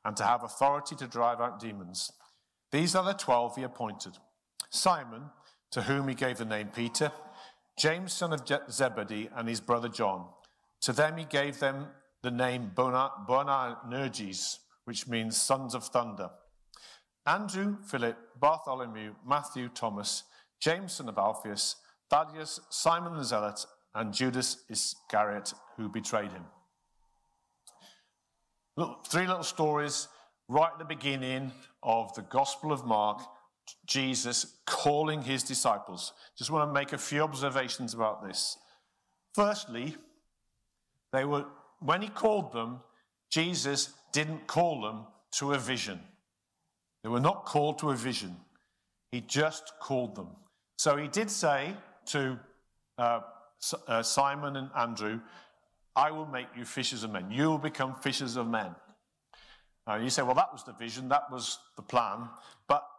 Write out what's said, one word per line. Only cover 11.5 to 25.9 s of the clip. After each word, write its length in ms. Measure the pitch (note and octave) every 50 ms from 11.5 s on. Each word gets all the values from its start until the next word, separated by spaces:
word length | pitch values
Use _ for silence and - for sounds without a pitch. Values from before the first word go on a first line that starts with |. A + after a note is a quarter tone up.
| C#3 -
them 300 | C#3+ C3+ C#3 C#3 D3 C#3+ - - _ _ _ _
the 80 | B2 B2
name 420 | A#2+ A#2+ B2+ B2 B2+ B2 A#2+ G2 F2+
Bona-, 380 | B2+ B2+ B2+ B2+ B2+ C3+ C3 - G#2 G2+
Boanerges, 1300 | A#2 B2+ C3+ C#3+ C#3 C#3 C3+ B2+ A#2+ A#2 - - A#2 B2 C3+ C#3 B2 G2+ - G#2 F#2+ F#2 F#2 - - - - _ _ _ _ _
which 220 | A#2+ A2 - -
means 340 | A#2+ A#2 A2+ A2 A2+ A2+ -
sons 340 | - - C3+ C3+ C3 - -
of 100 | A#2 -
thunder. 460 | - - B2 A#2+ A2+ G2+ F#2 F#2 F2+ - - _ _ _ _ _ _ - - - - - - _ _ _ _ -
Andrew, 520 | D3 E3 G3+ G#3+ G3 F#3+ F#3+ G3+ G#3 G3+ -
Philip, 360 | - - - B2 A#2+ A#2 A2+ - - - - B2
Bartholomew, 760 | C#3+ D3 D#3+ D#3 - C#3+ C3 B2+ B2 A#2 G#2+ G#2+ A2 G#2+ G#2 - -
Matthew, 420 | - D3 D3 C#3+ - - B2+ B2 A#2+
Thomas, 560 | - - A#2+ A2 G2+ G#2 G#2 - - - - _ - - _ _ _ -
James, 340 | - D#3 E3+ F#3+ G3 F3 -
son 140 | - C3+ A2+
of 100 | G#2 A2
Alphaeus, 580 | G2 G#2+ A2 - - G#2+ G2+ - - - - - - - _ _ _ -
Thaddeus, 500 | C#3+ D3+ D#3+ D3 D3+ D#3+ D#3 D3 - - - -
Simon 480 | - - - E3 E3 F3 F3 E3+ E3
the 80 | D3+ C3
Zealot, 400 | A#2 A#2+ G#2+ G#2 G#2 G#2 - - - - _ _ _ -
and 180 | G#2+ A2+ G#2
Judas 520 | G2+ B2+ C3 B2+ A#2+ B2+ B2 - - - - -
Iscariot, 840 | A2 - - - - - _ - - G#2 G#2+ G2+ G#2 G2+ - - - - - - -
who 120 | A2+ A2
betrayed 440 | G2+